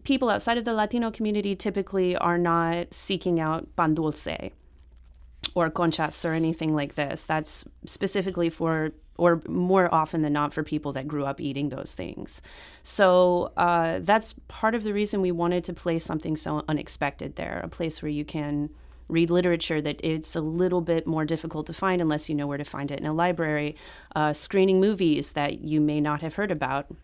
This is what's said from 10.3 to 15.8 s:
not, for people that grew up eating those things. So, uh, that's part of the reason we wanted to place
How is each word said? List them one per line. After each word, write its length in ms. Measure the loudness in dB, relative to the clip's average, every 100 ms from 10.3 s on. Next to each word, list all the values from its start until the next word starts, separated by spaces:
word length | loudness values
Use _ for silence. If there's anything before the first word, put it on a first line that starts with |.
not, 200 | 2 0
for 100 | -2
people 280 | -4 -4 -4
that 160 | -6 -4
grew 160 | -2
up 160 | -2 -4
eating 300 | -4 -2 -4
those 260 | -4 -8 -8
things. 460 | -10 -10 -12 -14 -16 -20 -20 -16
So, 720 | -6 4 8 8 8 6 2 2
uh, 440 | 4 4 2 0
that's 340 | 2 2 2 -10 -18
part 260 | -2 0 0
of 80 |
the 100 | 0
reason 280 | 0 0 2
we 100 | 0
wanted 320 | 2 2 2
to 100 | -2
place 300 | -4